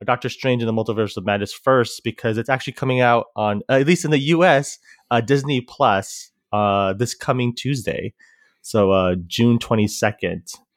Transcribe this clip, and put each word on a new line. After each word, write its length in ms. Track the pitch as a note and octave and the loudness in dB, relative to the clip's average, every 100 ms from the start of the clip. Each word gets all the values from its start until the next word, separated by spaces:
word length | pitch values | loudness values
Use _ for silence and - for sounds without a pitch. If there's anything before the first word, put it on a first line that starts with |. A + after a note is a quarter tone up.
Doctor 240 | G#2+ B2 B2 | -4 -4 -4
Strange 340 | - C3+ B2 | -6 -2 -2
in 40 | A2+ | 0
the 60 | |
Multiverse 440 | A2 A2 G#2+ G#2+ - | -2 -2 -2 -4 -4
of 80 | |
Madness 280 | F#2 G2+ G2 | -2 -2 -4
first 500 | - - C3 A#2 - | -4 2 2 2 -4
because 320 | - A2 A#2 A2 | -10 -6 -4 -4
it's 140 | A2+ | -2
actually 240 | C3 - | -4 -4
coming 260 | - C3+ B2+ | -6 -2 2
out 260 | B2 A#2+ - - | 2 2 0 -4
on, 260 | G#2+ G#2 - | -2 -2 0
at 180 | C3 C#3 | 2 2
least 180 | F3 | 0
in 60 | D3+ | 2
the 80 | D3+ | 0
U 260 | C#3 E3 | 2 2
S, 340 | F3+ C#3+ C#3+ - _ - - | 4 4 0 -10 _ -18 -2
uh, 100 | A#2+ | -2
Disney 400 | A2 C#3 C#3 C3+ | 2 0 0 -2
Plus, 720 | A#2+ - B2+ G2 G2 - - _ _ | -4 0 2 2 0 -10 -18 _ _
uh, 400 | G#2 G#2 G2+ G2 | 0 2 2 0
this 220 | G2 A#2+ | -2 -4
coming 400 | - - B2+ A#2+ | -6 -4 -2 -2
Tuesday. 580 | A#2+ C3 C#3 G#2 - G2 - _ _ _ _ | -4 -6 -6 -4 -6 -8 -12 _ _ _ _
So, 280 | - A2 G2 | -4 2 4
uh, 240 | F#2+ F#2 F2+ F2 | 4 2 0 -4
June 320 | - A#2 A#2 | 0 2 2
twenty-second, 880 | - A2 G#2 - A2 G#2 F2+ F2 - - _ | 0 0 0 0 -2 -2 -6 -6 -10 -20 _